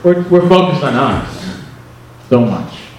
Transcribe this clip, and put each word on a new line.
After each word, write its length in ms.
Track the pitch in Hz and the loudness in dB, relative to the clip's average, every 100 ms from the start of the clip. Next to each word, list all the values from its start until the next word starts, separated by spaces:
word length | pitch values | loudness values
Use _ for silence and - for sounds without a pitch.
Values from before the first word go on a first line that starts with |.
we're, 180 | 180 175 175 | 2 0 4
we're 180 | 175 175 | 2 4
focused 360 | 185 185 147 | 2 2 0
on 100 | 135 | 0
us 680 | 120 135 95 - - 185 - - - - - - - - | 0 0 -2 -6 -10 -12 -12 -16 -20 -20 -20 -20 -20 0
so 160 | 123 113 | 2 2
much 280 | 92 - - - | -2 -6 -14 -20